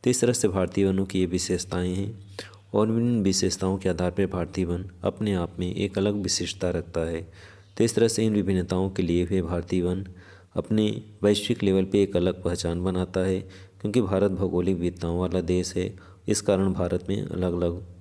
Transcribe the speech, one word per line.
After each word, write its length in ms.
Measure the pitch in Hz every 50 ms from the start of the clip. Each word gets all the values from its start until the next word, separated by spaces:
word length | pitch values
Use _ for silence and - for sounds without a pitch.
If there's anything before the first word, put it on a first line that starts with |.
| -
तो 60 | 123
इस 100 | 123 -
तरह 120 | - 120 123
से 160 | - - 104
भारतीय 360 | 92 98 92 87 - - 98
वनों 200 | 95 95 95 98
की 160 | 95 - 95
ये 60 | 92
विशेषताएं 680 | 85 87 92 - - 92 87 90 95 82 87 90 90 90
हैं 240 | 95 98 101 117 - - - - - - - - - - - -
और 140 | 104 107 110
इन 340 | 113 117 117 120 120 113 98
विशेषताओं 560 | 98 92 95 - 95 90 - 95 95 95 95
के 100 | - 92
आधार 220 | 90 82 90 90
पर 160 | 87 - 98
भारतीय 380 | 90 92 92 85 85 - 98 92
वन 200 | 82 87 87 95 98 - - -
अपने 320 | 98 - - 107 104 101
आप 160 | 90 85 82 - -
में 160 | 90 90 -
एक 240 | - 95 98 - 104
अलग 160 | 95 104 101
विशिष्टता 560 | 104 95 87 - - 90 85 - - - 90
रखता 300 | 85 85 85 85 - 85
है। 280 | 82 82 85 82 82 - - - - - - - - - - -
तो 60 | 120
इस 100 | 113 113
तरह 140 | - 113 113
से 180 | 113 - 113
इन 80 | 110 107
विभिन्नताओं 560 | 104 95 95 98 92 87 90 92 92 95 98
के 120 | 95 - 92
लिए 220 | 82 85 87 87
हुए 180 | 87 95 95 87
भारतीय 400 | 82 90 87 85 - - 92 87
वन 240 | 90 90 92 98 92 - - - - - - - _ _
अपने 460 | - 82 - 110 107 107 107 107 - - - - - -
वैश्विक 400 | 104 104 101 - - 120 - 104
लेवल 220 | 98 95 95 95
पे 180 | 95 95 101 101
एक 140 | 95 98
अलग 260 | 90 87 92 87 90 92
पहचान 420 | 87 87 87 - 85 85 87 90
बनाता 360 | 95 90 90 92 90 - 95
है, 200 | 92 95 95 95 92 - - - - - _ -
क्योंकि 200 | - 107 104 123
भारत 300 | 110 92 98 95 98 101
भौगोलिक 460 | 95 92 98 90 85 90 90 90 95
विविधताओं 440 | 82 87 90 90 87 - 85 85 87
वाला 200 | 90 87 85 92
देश 360 | 85 82 90 90 90 - -
है। 200 | 92 90 95 98 - - - - - _ -
इस 120 | 104 -
कारण 320 | - - 101 92 98 98 92
भारत 320 | 95 90 87 85 90 - -
में 140 | 98 104 101
अलग-अलग 600 | - - 85 92 90 85 87 87 85 85 92 98 - - -